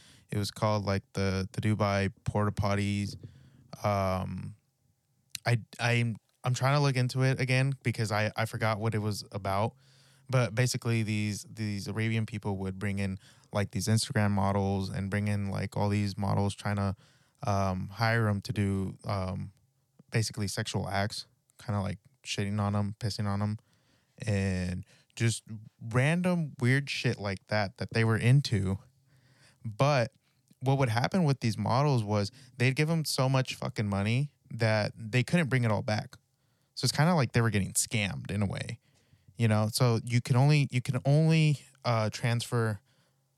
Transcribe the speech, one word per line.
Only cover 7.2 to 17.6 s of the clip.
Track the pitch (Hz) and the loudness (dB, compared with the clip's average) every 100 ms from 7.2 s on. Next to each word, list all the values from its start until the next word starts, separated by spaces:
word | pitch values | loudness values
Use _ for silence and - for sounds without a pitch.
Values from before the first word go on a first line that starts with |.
it | 131 131 | 0 0
again | 131 131 135 135 | 0 2 0 -2
because | 120 107 107 | -2 -2 -2
I, | 107 107 - | 0 0 -2
I | 110 | -4
forgot | 110 110 104 | -2 -2 0
what | 110 107 | -2 -2
it | |
was | 107 98 - | -2 -4 -8
about. | 101 98 98 113 - _ _ _ _ - | -8 -2 0 -2 -4 _ _ _ _ -2
But | 131 120 110 | 0 2 2
basically, | 127 120 117 117 | 0 0 0 0
these, | 107 107 107 98 - | 0 0 -2 -4 -8
these | 110 107 101 98 | -6 -6 -4 -6
Arabian | 101 110 113 107 | -4 -2 0 -2
people | 104 104 98 | -4 -4 -4
would | 95 95 | -4 -4
bring | 101 98 | -4 -2
in, | 98 95 - - _ | -4 -6 -12 -20 _
like, | 104 101 | -4 -2
these | - 92 | -2 2
Instagram | 110 - 110 104 | 2 2 0 2
models | 101 98 98 98 98 95 | 2 2 2 0 0 -2
and | 95 98 | -4 -2
bring | 101 104 | -2 0
in, | 101 98 | -2 -2
like, | 101 98 104 | -4 -4 -2
all | 101 | 0
these | 104 101 98 | 0 0 -2
models | 98 104 101 | -2 0 0
trying | - 104 101 | -2 -4 -2
to, | 98 95 - _ _ _ - | -2 -4 -10 _ _ _ -2
um, | 98 | 0